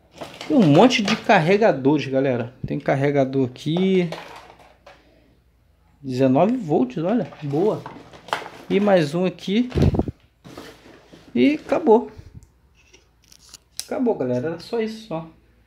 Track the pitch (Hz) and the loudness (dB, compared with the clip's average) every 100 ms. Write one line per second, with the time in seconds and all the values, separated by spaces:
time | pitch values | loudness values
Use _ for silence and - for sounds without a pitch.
0 | _ - - - - 302 170 147 240 247 | _ -20 -18 -12 0 4 6 6 6 4
1 | 202 220 - 202 156 202 214 147 131 151 | -2 -2 2 2 4 2 2 2 0 0
2 | 131 131 139 120 117 - - 147 147 139 | -2 -2 -2 -2 -6 -10 -8 -6 -4 -2
3 | 143 143 131 135 127 127 151 170 190 190 | 0 0 0 -2 -2 -4 -4 -2 0 0
4 | 170 - - - - - - _ - - | -2 -6 -16 -20 -20 -20 -20 _ -20 -20
5 | _ _ _ _ _ _ _ _ _ _ | _ _ _ _ _ _ _ _ _ _
6 | 135 127 131 131 190 254 165 175 247 165 | -6 0 4 4 2 0 0 0 0 -4
7 | 170 240 - - 147 143 208 180 - - | -2 -2 -4 -8 -6 -2 -2 -2 -8 -18
8 | - - - - - - - 190 208 185 | -20 -20 -10 -10 -10 -14 -2 0 4 4
9 | 147 170 185 180 - 214 247 - - - | 2 0 -2 -4 -2 -2 0 0 2 2
10 | - - _ _ - - - - - - | -2 -8 _ _ -20 -20 -20 -20 -20 -20
11 | _ - - 240 262 302 - 320 302 220 | _ -20 -6 0 2 0 -2 0 4 2
12 | - - - - - _ _ _ _ _ | 2 -14 -20 -20 -20 _ _ _ _ _
13 | _ _ _ - - - _ - - - | _ _ _ -20 -20 -20 _ -14 -10 -4
14 | 240 - 127 123 156 170 - 233 220 - | -2 -2 -2 -4 -4 -8 -8 -6 -6 -8
15 | - 160 160 - _ _ | -12 -12 -12 -20 _ _